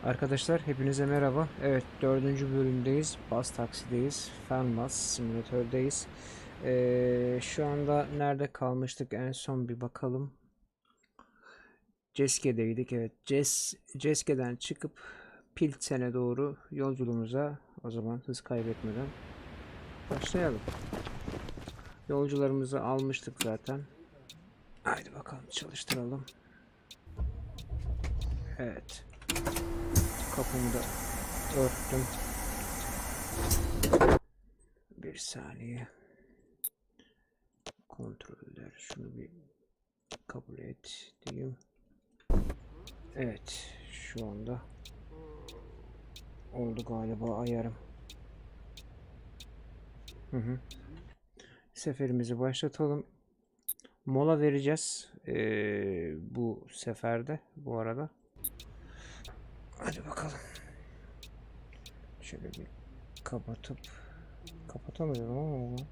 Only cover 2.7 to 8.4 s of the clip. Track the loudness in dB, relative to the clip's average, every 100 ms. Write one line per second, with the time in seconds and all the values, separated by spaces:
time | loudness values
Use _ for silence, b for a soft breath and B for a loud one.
2.7 | 4 4 4 4 -2 0 0 0 -2 -2
3.7 | -4 0 2 2 0 -6 -10 -2 2 4
4.7 | 2 0 0 0 0 0 0 0 0 2
5.7 | 4 2 2 -4 B B B B B 2
6.7 | 6 6 6 6 6 4 2 0 0 2
7.7 | 4 6 4 4 2 2 4